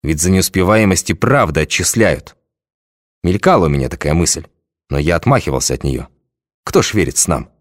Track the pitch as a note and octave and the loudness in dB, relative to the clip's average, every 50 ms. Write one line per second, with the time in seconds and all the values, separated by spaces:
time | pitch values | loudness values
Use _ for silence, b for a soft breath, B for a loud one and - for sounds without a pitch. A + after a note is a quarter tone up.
0 | - D2 D#2+ D2+ E2 F#2 F#2+ F#2 F2 - - F#2+ F2+ F#2 G#2+ A2 A2 G2 F#2 F2 | -2 -4 -4 -2 0 0 2 2 0 0 0 0 2 4 4 4 4 2 2 0
1 | - - F2+ - - - C3+ C#3+ A2+ D#2+ D2 D#2 D2+ - - - F#2 - - A2+ | -2 -4 -4 -2 0 2 2 2 2 0 0 -2 -2 -2 -2 -2 -2 -2 0 2
2 | A2 F#2 C#2+ C#2 - - - _ _ _ _ _ _ _ _ _ _ _ _ _ | 2 2 2 -2 -6 -18 -20 _ _ _ _ _ _ _ _ _ _ _ _ _
3 | _ _ _ _ - F2 F2+ G2+ - F#3+ F3+ A#2 F2 D#2 C#2+ C#2 C2 B1 - - | _ _ _ _ -2 -2 -2 2 2 4 4 4 4 2 0 0 -2 -4 -6 -6
4 | - D2 D2+ E2+ E2+ D2 - - - _ _ _ _ _ _ _ _ _ - C#2+ | -2 0 0 2 0 0 -2 -6 -8 _ _ _ _ _ _ _ _ _ -4 -2
5 | D2 E2 E2+ E2 - - C#3+ A2+ - D2+ C2+ C2 - - C2 - - C#2+ C2 B1+ | 0 0 0 0 2 0 0 0 0 -2 -4 -2 -2 -4 -4 -4 -4 -4 -4 -4
6 | - - _ _ _ _ _ _ _ _ _ _ _ - - - - - - G#2+ | -8 -12 _ _ _ _ _ _ _ _ _ _ _ 0 0 0 0 2 0 0
7 | E2 B1 - - - - D#2+ C2 A#1+ _ _ _ | 0 0 0 -2 -2 0 -2 -4 -4 _ _ _